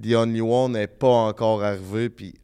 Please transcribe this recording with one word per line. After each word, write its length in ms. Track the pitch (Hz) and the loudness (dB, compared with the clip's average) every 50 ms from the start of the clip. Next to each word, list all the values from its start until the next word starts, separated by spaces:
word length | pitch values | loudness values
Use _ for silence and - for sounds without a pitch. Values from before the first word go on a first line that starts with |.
The 140 | 107 110 117 | -2 0 2
Only 240 | 113 113 117 113 113 | 2 2 0 0 -2
One 300 | 113 113 120 127 131 127 | 0 0 2 2 0 0
n'est 140 | 120 107 104 | -2 -2 -4
pas 220 | 101 - - 139 127 | -6 -4 0 2 4
encore 540 | 123 117 110 107 104 - 117 110 110 104 104 | 4 4 2 0 -2 0 0 0 0 0 0
arrivée, 460 | 104 101 92 95 95 104 113 120 117 | -2 -4 -4 -8 -6 -4 -4 -4 -4
puis 240 | - - 98 92 - - | -6 -10 -18 -18 -18 -16